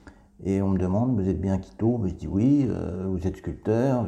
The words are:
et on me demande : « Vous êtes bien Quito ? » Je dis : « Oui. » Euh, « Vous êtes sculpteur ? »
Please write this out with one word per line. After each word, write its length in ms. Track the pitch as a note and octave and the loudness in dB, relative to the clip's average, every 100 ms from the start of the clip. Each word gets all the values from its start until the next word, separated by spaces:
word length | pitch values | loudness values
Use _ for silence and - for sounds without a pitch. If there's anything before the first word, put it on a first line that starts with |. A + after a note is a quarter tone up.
| - - - - | -20 -20 -20 -8
et 160 | F#2+ G2 | -2 0
on 80 | G2 | 2
me 80 | F#2 | 0
demande : « 360 | F2+ G2 B2+ A2+ | 2 0 2 2
Vous 80 | F#2+ | 0
êtes 120 | F2 | 0
bien 180 | F#2+ F#2 | 0 -2
Quito ? » 420 | - - A2 A#2+ | -4 -2 0 2
Je 100 | F#2+ | -2
dis : « 120 | D#2+ D2+ | -4 -2
Oui. » 380 | F#2 B2+ C#3+ B2 | 2 4 4 2
Euh, « 360 | F2+ E2+ F#2 F#2+ | -2 -4 -4 -4
Vous 160 | F#2 F2+ | -2 -2
êtes 80 | F2 | -4
sculpteur ? » 680 | E2+ - G2+ A2+ C3+ B2+ | -8 -6 0 2 2 0